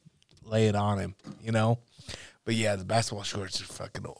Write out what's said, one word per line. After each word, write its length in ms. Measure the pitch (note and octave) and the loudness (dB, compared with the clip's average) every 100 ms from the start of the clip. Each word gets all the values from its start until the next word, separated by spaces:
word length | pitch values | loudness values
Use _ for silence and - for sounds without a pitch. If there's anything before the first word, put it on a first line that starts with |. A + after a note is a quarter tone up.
| - _ _ - | -20 _ _ -20
lay 220 | A2 A2 A2 | -2 4 4
it 80 | |
on 240 | G#2 G#2 G2+ | 4 2 2
him, 160 | F2+ - - - | -2 -8 -16 -10
you 80 | A2+ | 0
know? 260 | A2+ A2 A#2+ _ - - - - _ | 2 4 2 _ -20 -16 -14 -16 _
But, 100 | - A2+ | -2 0
yeah, 180 | A2 | 2
the 100 | G2+ | 0
basketball 380 | F#2 A2 - G#2 | 2 0 0 -4
shorts 380 | G2 G#2+ F#2 - | -6 -6 -4 -6
are 40 | |
fucking 400 | - - - - - - | -8 -12 -12 -10 -12 -14